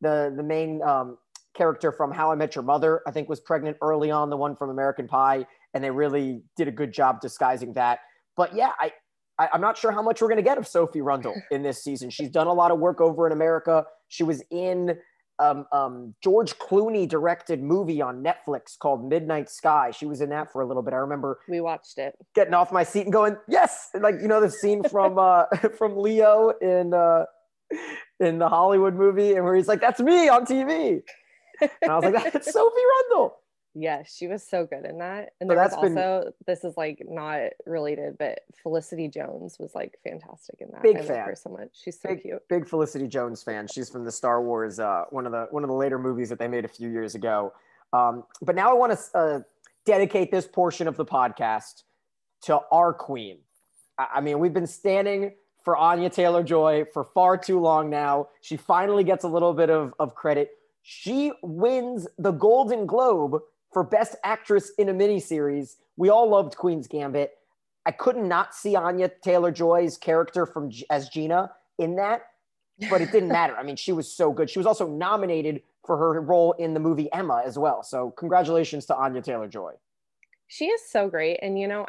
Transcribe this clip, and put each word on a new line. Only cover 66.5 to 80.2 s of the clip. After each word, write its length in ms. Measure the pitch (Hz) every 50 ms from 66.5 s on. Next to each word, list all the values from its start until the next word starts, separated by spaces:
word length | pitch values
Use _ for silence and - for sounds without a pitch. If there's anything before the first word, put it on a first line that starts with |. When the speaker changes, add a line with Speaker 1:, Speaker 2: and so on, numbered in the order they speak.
| -
Speaker 1:
Queen's 320 | - - 180 165 156 123 -
Gambit. 460 | - 151 143 139 131 143 143 - - _ _ _ _ _ _ _ _ _ -
I 60 | 165
could 260 | - - - 247 254
not 360 | 247 214 180 175 175 196 - -
see 220 | - - 208 202
Anya 340 | 185 170 175 180 185 185 180 180 _ -
Taylor-Joy's 720 | 185 180 175 175 175 156 - 170 165 170 175 175 160 -
character 480 | - - - 160 165 165 165 - 185 170
from 260 | - - 160 147 139
G-, 140 | 110 117 135 -
as 180 | 151 143 135
Gina 440 | 131 - 160 156 156 170 180 190 185 - _ _ _ _ -
in 160 | 170 165 175
that, 280 | 185 196 208 226 233 - - _ _ _ _ _ _ _ _ _ - 208 214
but 100 | 190 180
it 140 | 165 - -
didn't 160 | 214 185 170
Speaker 2:
<laughs> 100 | 170 170
Speaker 1:
matter. 160 | 170 147 120
I 80 | 113 131
mean, 140 | 143 139
she 160 | - - - 180
was 180 | 160 143 -
so 220 | - - 175 151 135
good. 160 | 156 160 135
She 100 | - 190
was 60 | 180
also 240 | 220 214 214 185 160
nominated 720 | 147 151 180 190 214 208 196 180 170 160 147 156 151 143 - _ _ _ _
for 100 | - 170
her 240 | 147 160 165 156 160
role 320 | 156 139 180 175 170 170 175 170
in 140 | 170 160 160
the 80 | 156
movie 280 | 156 165 165 143 151 147 -
Emma 300 | 175 196 156 127 117 123
as 120 | 131 110
well. 240 | 143 151 151 127 104
So 300 | - - - 127 123 120
congratulations 720 | - - 175 165 180 180 175 147 165 165 160 160 156 147 -
to 80 | - 156
Anya 240 | 127 135 135 127 127
Taylor-Joy. 540 | - - 123 113 107 101 110 107 92 80 - - _ _ _ _ _ _ _ _